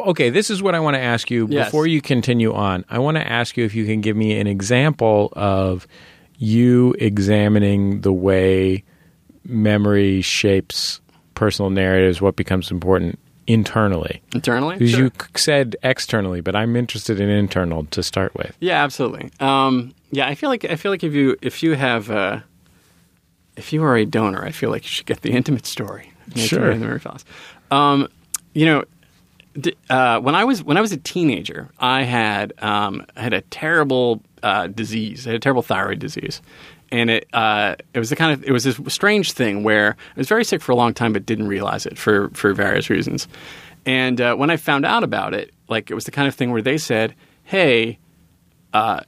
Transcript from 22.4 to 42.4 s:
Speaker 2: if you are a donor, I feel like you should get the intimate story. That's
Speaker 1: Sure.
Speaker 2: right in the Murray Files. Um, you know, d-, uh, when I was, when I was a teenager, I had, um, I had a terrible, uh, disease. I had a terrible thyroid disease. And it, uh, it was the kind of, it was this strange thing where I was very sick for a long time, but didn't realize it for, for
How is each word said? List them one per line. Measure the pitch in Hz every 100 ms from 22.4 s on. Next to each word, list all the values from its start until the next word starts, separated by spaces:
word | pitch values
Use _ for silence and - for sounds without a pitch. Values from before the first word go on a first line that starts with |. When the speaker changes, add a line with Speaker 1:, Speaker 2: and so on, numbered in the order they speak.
| - _ _ _ _ _ _ _ _ _ _ -
Speaker 2:
if | -
you | 156
are | 156 117
a |
donor, | 104 113 101 95
I | 95
feel | - 113
like | 104
you | -
should | - -
get | -
the | 117
intimate | 123 139 127 -
story. | - 101 101 - _ -
That's | 117
Speaker 1:
Sure. | 113 175
Speaker 2:
right | 214
in | 110
the | 110
Murray | 110
Files. | - - - - - - -
Um, | 139 143 139 135 _ _ - _
you | 151 160
know, | 147 - _ _ _ _ _ _ 143
d-, | 131 - -
uh, | 127 127 117
when | 120
I | 170
was, | 240 233
when | 147 170
I |
was | 220
a | 160
teenager, | - 180 160 95 - - - -
I | 127 131
had, | 123 123 107 101 104 -
um, | 107 104 104 98 - -
I |
had | 117
a | 98
terrible, | - - 156 165 143 127 120 110 - _
uh, | 104 101 90
disease. | 107 107 110 104 113 123
I |
had | 113
a |
terrible | 139 127
thyroid | - 98 98 101
disease. | - - - - - - - - -
And | 120 117
it, | 113 -
uh, | 123 110 104 101 - -
it | 123
was | 113
the | 147
kind | 160
of, | 135
it | 135
was | 127
this | 131 120 135
strange | - 202 208 165
thing | - 117 101
where | 107 107 104 - -
I | -
was | 135
very | 220
sick | 226 170
for | -
a |
long | 123 117
time, | - 117
but | 104
didn't | 107 107 104
realize | 98 104 104 -
it | -
for, | - 101 98
for | -